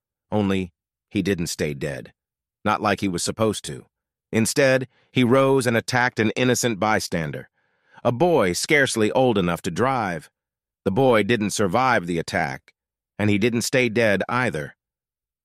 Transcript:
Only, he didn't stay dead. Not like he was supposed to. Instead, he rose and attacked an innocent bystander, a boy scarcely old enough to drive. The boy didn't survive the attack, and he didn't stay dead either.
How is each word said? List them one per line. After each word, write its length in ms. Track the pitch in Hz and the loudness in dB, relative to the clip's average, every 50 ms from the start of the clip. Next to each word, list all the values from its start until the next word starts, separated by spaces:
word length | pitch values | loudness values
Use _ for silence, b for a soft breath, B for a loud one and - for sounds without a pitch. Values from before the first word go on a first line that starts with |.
| _ _ _ _ _ _ | _ _ _ _ _ _
Only, 420 | 104 107 104 98 98 95 92 85 - _ _ _ _ _ _ _ | -2 -2 0 0 0 -2 -4 -6 -10 _ _ _ _ _ _ _
he 100 | - 107 | -4 -2
didn't 260 | 90 95 101 80 87 78 | -2 0 -2 -2 -2 -4
stay 280 | - - 87 76 73 | -4 -4 -4 -4 -4
dead. 360 | 69 73 73 67 64 60 - - _ _ _ _ _ _ _ _ _ - | -6 -8 -8 -8 -10 -12 -16 -20 _ _ _ _ _ _ _ _ _ -2
Not 160 | 104 104 76 | -2 -2 0
like 180 | 101 104 98 - | 0 0 0 0
he 80 | 104 98 | 0 -2
was 160 | 87 85 - | -4 -4 -4
supposed 400 | - - - 113 110 98 - - | -6 -2 0 0 0 0 -2 -8
to. 200 | - 69 62 - _ _ _ _ _ _ _ _ _ | -12 -12 -14 -16 _ _ _ _ _ _ _ _ _
Instead, 560 | - 110 113 - - 143 139 131 131 131 127 - _ _ _ _ | -2 -2 0 0 2 2 4 4 4 2 0 -4 _ _ _ _
he 120 | - 131 127 | 0 2 2
rose 440 | 113 131 135 135 135 135 135 110 123 | 4 4 4 4 4 2 2 2 2
and 100 | 117 113 | 0 0
attacked 420 | - - - 123 123 123 - - | 0 0 0 0 0 0 0 0
an 120 | 107 107 | 0 0
innocent 480 | - - 127 127 120 - - 120 113 87 | 0 0 0 2 2 2 0 -2 -2 -2
bystander, 720 | 107 107 110 98 - - - 85 80 73 69 65 - - b b b b b b b b b b - | 0 0 0 0 -2 -4 -4 -4 -4 -6 -8 -10 -14 -16 b b b b b b b b b b -2
a 80 | 120 | -2
boy 420 | 120 120 165 180 170 139 104 90 87 | 0 2 2 2 2 2 2 2 0
scarcely 580 | - - - 160 143 135 120 - 113 107 104 | -2 -2 0 2 2 2 2 0 0 0 0
old 260 | - - 131 127 113 101 | 2 2 2 2 2 2
enough 240 | 90 87 87 87 | 2 0 -2 -2
to 100 | - 98 | -4 -6
drive. 600 | 82 78 117 131 135 123 110 95 85 78 - - _ _ _ _ _ _ _ _ _ _ _ | -4 -2 -2 0 0 -2 -4 -4 -6 -8 -10 -14 _ _ _ _ _ _ _ _ _ _ _
The 60 | 98 | -2
boy 300 | 95 120 139 131 120 107 | 0 2 4 4 4 4
didn't 300 | 101 98 120 107 104 98 | 4 2 0 0 0 -2
survive 560 | - - 107 92 85 120 131 131 120 104 85 85 | -2 0 0 0 2 2 2 2 2 0 0 -2
the 100 | 87 82 | -2 -4
attack, 560 | 78 - - 90 80 71 67 - - _ _ _ _ _ _ _ _ _ _ - | -4 -4 -4 -4 -2 -4 -6 -10 -14 _ _ _ _ _ _ _ _ _ _ -4
and 100 | 104 104 | -2 0
he 80 | 104 101 | 0 2
didn't 240 | 104 123 113 117 | 0 0 0 -2
stay 280 | 101 - - 131 123 120 | -2 0 0 0 0 0
dead 340 | 104 120 117 107 98 95 - - | 0 2 2 2 2 0 -2 -2
either. 480 | - 123 127 110 76 76 71 69 - _ _ _ _ _ _ _ _ _ _ _ _ _ | -4 -2 -2 -2 -4 -6 -8 -10 -14 _ _ _ _ _ _ _ _ _ _ _ _ _